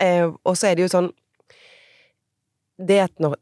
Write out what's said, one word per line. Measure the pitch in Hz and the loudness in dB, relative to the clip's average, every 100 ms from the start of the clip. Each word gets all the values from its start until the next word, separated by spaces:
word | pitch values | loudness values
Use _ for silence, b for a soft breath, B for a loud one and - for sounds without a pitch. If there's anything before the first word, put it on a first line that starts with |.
Eh, | 185 175 170 | 0 2 0
og | - 185 180 | -4 -4 -2
så | 202 | 0
er | 170 | 0
det | 180 | 0
jo | |
sånn, | 180 175 - _ _ _ b b b b b b b _ _ _ _ _ - | 0 -2 -8 _ _ _ b b b b b b b _ _ _ _ _ -10
det | 185 196 | 0 2
at | 185 - | 0 -2
nor-, | 156 143 | -4 -4